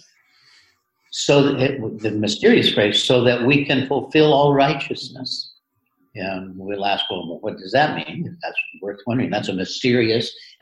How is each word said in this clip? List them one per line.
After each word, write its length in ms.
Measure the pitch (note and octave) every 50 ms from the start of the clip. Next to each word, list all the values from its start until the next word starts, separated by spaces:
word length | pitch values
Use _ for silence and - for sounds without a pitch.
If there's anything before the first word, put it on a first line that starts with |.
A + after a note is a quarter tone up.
| _ _ _ _ _ _ _ _ _ _ _ _ _ _ _ _ _ _ _ _ _ -
So 320 | - - - - C#3+ C#3+ C#3
that 180 | C#3+ C#3 B2
it, 380 | C3 - - - A2+ A2 - -
the 120 | A2 G#2+ G#2
mysterious 600 | G#2 G#2 G2+ - - - G#3+ A#3+ - A#2+ - -
phrase, 300 | - G#2 G#2 G2+ - -
"so 200 | - C3 B2 A#2
that 200 | B2 A#2+ A#2+ A#2
we 200 | B2+ D3 C#3+ C#3+
can 220 | - D3 B2+ B2+ -
fulfill 440 | D3 C3 B2+ - - D#3 D3+ D3+ D3
all 200 | C#3 C#3+ C#3+ C#3
righteousness." 1000 | C3+ C#3 C#3+ D#3 - - - - - - C3 B2 C3 C3 C3 - - - - - _ _ _ _ _ _ _ _ _ _ _ -
And 400 | G#2 F#2 F#2+ F#2+ F#2 F#2+ F#2+ F#2
we'll 280 | F#2 F#2+ G2 G2+ G2 G2
ask, 200 | G2+ G2 F2 - -
"Well, 280 | G#2 F2+ F2 E2 E2+ -
what 180 | - G#2+ F#2+ -
does 140 | F#2+ F#2+ G#2+
that 240 | C3+ D3+ D#3 -
mean?" 400 | - D#2+ - - D#3+ E3+ A#2+ - - -
That's 160 | - - - - - - - F#2
worth 180 | G2+ G2+ - -
wondering. 240 | A#2+ A#2 B2+ A#2+ E2+
That's 180 | - G#2 G#2 -
a 40 | F#2+
mysterious 800 | F#2 F#2 - - - - B2+ A#2+ B2 A2+ A2 A2+ A#2 A2+ - - - - - - -